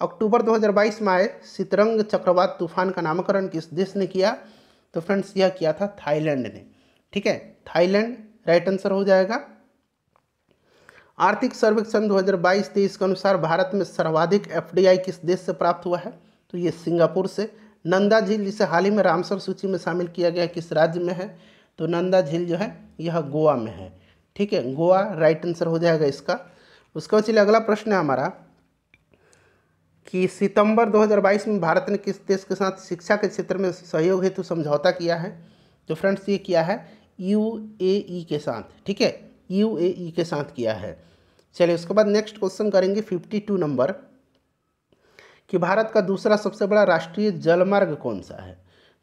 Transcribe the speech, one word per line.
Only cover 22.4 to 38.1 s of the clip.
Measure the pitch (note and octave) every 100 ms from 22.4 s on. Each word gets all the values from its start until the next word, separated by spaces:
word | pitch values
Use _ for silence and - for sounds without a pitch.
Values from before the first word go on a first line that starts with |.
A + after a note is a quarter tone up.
| F3
जो | E3
है, | A3+ - - -
यह | D#3+ E3
गोवा | C#3 D3+ D#3 C3
में | A2
है, | F#2 F#2 - _ _ _ -
ठीक | G3+
है, | G3 B2
गोवा | C3+ E3+ F#3+ G#3
राइट | E3 D#3+ D#3+ E3+
आंसर | E3 E3
हो | E3
जाएगा | E3+ D#3+ D3
इसका। | C3+ - F#3 - _ _ _ _
उसके | D#3+ - G#3+
बाद |
चलिए | A3 A3
अगला | G3+ A3
प्रश्न | G#3+ G#3+ A3
है | F#3+
हमारा | D3+ B2+ D#3 - - _ _ _ _ _ _ _ _ _ _ _ _ _ _ _ -
कि | F#3 F#3
सितंबर | - G3 G3+ G#3 A3 A#3
दो | G#3+
हज़ार | G#3+ G#3
बाईस | F#3+ G#3 G#3+
में | G#3
भारत | E3 F3+ F#3
ने | G3+
किस | - F3+ -
देश | F#3+
के | -
साथ | F3+ F#3+
शिक्षा | F#3+ - F3 - G#3
के | G#3
क्षेत्र | - E3+ F#3
में | F#3
सहयोग | E3 - D#3+ E3+ F#3
हेतु | F#3 F#3+
समझौता | E3+ E3+ D3 D3 F#3
किया | F3+ E3+ E3
है? | F3+ - - _ _ _ -
तो |
फ्रेंड्स, | D#3+ G3 G3 -
ये | G3
किया | F#3+ E3+
है | E3 A3 - - _ -
यूएई | F#3 G#3+ G#3+ A3+ G#3+ - F#3 G3+ -